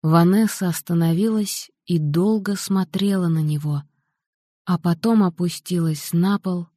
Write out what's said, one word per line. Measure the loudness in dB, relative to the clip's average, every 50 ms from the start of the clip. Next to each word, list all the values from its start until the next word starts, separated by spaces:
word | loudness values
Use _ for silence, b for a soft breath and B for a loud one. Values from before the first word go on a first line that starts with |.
| 2
Ванесса | 4 4 6 6 6 4 4 2 0 0 -2 -4
остановилась | -4 -4 -4 -4 -2 0 0 2 2 2 0 0 0 0 -2 -2 -4 -6 -10 -12 -16 _ _ _
и | -2 -2
долго | 0 0 0 0 2 2 2 0 0 -2 -4 -6
смотрела | -6 -4 -2 0 -2 -2 -2 -2 -2 -2 0 0 0 0 0
на | 0 0
него, | 0 -2 -2 -2 -2 -4 -4 -4 -6 _ _ _ _ _ _ _ _ _ _ _ _ _ _ _ _
а | -2 -2
потом | 0 0 -2 -2 0 0 2 4 4 4
опустилась | 2 0 -2 -4 -4 -4 -8 _ -6 -4 -2 0 -2 -2 -4 -6 -4
на | -2 0 0 2 0
пол | -2 _ -4 -6 -6 -8 _ _